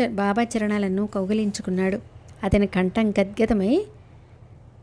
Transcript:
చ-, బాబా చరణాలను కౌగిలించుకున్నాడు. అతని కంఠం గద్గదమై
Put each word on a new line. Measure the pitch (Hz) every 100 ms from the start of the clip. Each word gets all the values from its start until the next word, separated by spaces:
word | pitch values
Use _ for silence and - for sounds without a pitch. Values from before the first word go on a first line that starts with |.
చ-, | 240
బాబా | 202 202 202
చరణాలను | 233 233 208 208 196 190 208
కౌగిలించుకున్నాడు. | 208 185 214 208 196 196 185 190 208 - - - -
అతని | 196 208 202
కంఠం | 190 185 202 220
గద్గదమై | 202 196 202 220 220 190 320 427 - - - - - - - - -